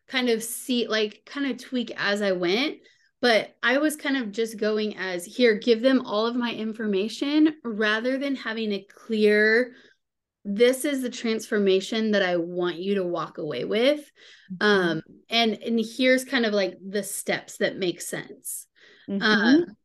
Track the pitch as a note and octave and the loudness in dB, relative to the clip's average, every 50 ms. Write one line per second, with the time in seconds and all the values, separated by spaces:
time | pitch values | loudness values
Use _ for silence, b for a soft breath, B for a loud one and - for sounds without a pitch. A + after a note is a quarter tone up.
0 | b - - B3+ B3 B3 A3+ G#3+ A3+ - - - - - B3 A#3+ G#3+ A3+ G#3+ A3 | b -6 -4 -2 0 0 0 0 -2 -8 -10 -8 -4 -2 0 0 0 0 0 0
1 | G#3+ G#3 - - _ - - C#4+ C#4 C4+ A#3+ - - - C4 B3 A#3 A#3 - - | -2 -2 -4 -10 _ -12 -6 -4 -4 -4 -4 -6 -8 -6 -6 -6 -6 -6 -6 -4
2 | E3+ G3+ G#3 G#3 G#3 G3 F#3 F3+ F3+ E3+ G3 A#3+ C#4+ D#4 - - b b b b | -2 -2 0 0 0 0 0 0 0 0 0 0 0 -2 -6 -10 b b b b
3 | b b b - B3+ A#3+ A3 G3 - - _ - - A#3 B3+ C#4+ D4+ D#4 D4+ - | b b b 0 2 4 4 2 2 -2 _ -4 0 0 2 2 2 0 -2 -2
4 | - C#4+ C4+ C4+ A#3 G3+ G3 A3+ A3+ A3 A3+ G3+ G#3+ G#3+ G#3+ G#3+ G#3+ G#3 - - | -4 -4 -2 -2 -4 -4 -4 -4 -4 -4 -4 -4 -2 -2 -2 -2 -2 -4 -6 -6
5 | F#3 F#3 F3+ F3+ F3+ - - B3+ B3 A3+ G#3 G3 - B3 A3+ A3 A#3 C4+ C4+ B3 | -6 -6 -6 -6 -8 -6 0 4 4 4 4 4 4 2 4 4 4 4 4 4
6 | - - G3+ G#3 A3+ A#3 A#3+ B3+ A#3+ A#3 A3 G#3+ A3 A3 G#3 A#3+ A3 G#3+ G3 F#3 | 2 0 -2 0 0 0 -2 -2 -4 -4 -4 -6 -6 -6 -6 -4 -2 0 0 0
7 | G#3 A3+ - - C#4 C#4 D4 D#4 D#4 D#4+ D#4 - - A#3 G#3+ G3+ A3 G#3+ G#3+ A3 | 0 -2 -4 -4 -2 2 4 4 4 4 2 -2 -8 -6 -2 0 0 2 0 0
8 | A#3 B3+ C4+ C4 C#4+ C#4 C4+ B3+ - A3+ A3 A3+ A3 G#3+ G3+ F#3+ - _ - - | 0 -2 -2 -2 -2 -4 -4 -4 -6 -6 -6 -4 -2 -2 -2 -4 -6 _ -20 -14
9 | - - A3 G#3+ G#3+ G#3 G#3+ G#3 G#3+ A3 A3+ A#3+ B3 B3 B B B B B B | -8 -4 0 4 4 4 6 6 4 4 4 2 2 0 B B B B B B
10 | _ _ _ _ _ _ _ _ - G3+ G3+ G#3+ A#3+ B3 C4 B3+ - D4 C#4 C4 | _ _ _ _ _ _ _ _ -8 -4 2 4 4 4 4 2 -2 -4 -2 -2
11 | B3+ A#3+ - - - A3+ A3 A3 G#3+ - A3 G#3 G3+ G3 F#3+ F#3+ G3 - A#3 A3 | -4 -6 -6 -4 -4 -2 -2 -2 -4 -2 0 2 4 4 4 2 0 -2 -2 -2
12 | A3 G#3+ G#3 G3 F#3+ F3+ F3+ F3 E3 F3 F3+ F3+ F3 F3 D#3 E3 F#3 G3 G3+ G3 | 0 2 2 2 2 2 0 0 -2 -2 -4 -2 -2 -2 -2 -4 -2 -2 -2 -2
13 | F3+ F3 F3 E3 D3+ - - - E3 D3 C#3 A#2+ - - G3+ A3 B3 C#4 D4+ D4 | -2 -2 -4 -4 -6 -8 -8 -8 -8 -6 -6 -6 -4 -2 0 2 4 2 2 0
14 | - - B B B B B B B B F#3+ E3+ G#3 G#3 G3+ F#3+ F3+ E3+ D#3+ D#3+ | -4 -16 B B B B B B B B -6 0 2 4 4 4 4 2 0 -2
15 | - - - - _ - A3+ A#3 A#3 A3 G3+ - - A#3 A3+ A3+ A3 - - - | -6 -10 -20 -20 _ -2 0 2 2 2 0 -2 -4 -2 -2 -2 -2 -4 -2 0
16 | B3+ B3+ B3+ B3+ B3+ - C#4 A#3+ A#3 A3 G#3 G#3 F#3+ F3+ - - F#3 G3 F#3 G#3 | 2 4 4 2 2 -2 -2 0 0 0 0 0 0 -2 -4 -8 -12 -8 -6 -6
17 | - - - - - - F3 - - - - - G3+ E3 - - F#3+ F3 E3 - | -6 -6 -8 -8 -6 -4 -4 -6 -6 -10 -6 -4 -4 -2 -2 -2 -4 -4 -4 -6
18 | - - F#3+ D#3 - - - - - - - - - _ b b b b b b | -8 -10 -10 -10 -12 -14 -18 -16 -14 -14 -14 -14 -14 _ b b b b b b
19 | b b G3 G3+ A#3 G#3+ G#3+ G#3 G#3 A#3+ C#4 E4+ F4 - - _ _ | b b -4 0 2 2 4 4 6 6 6 4 4 0 -6 _ _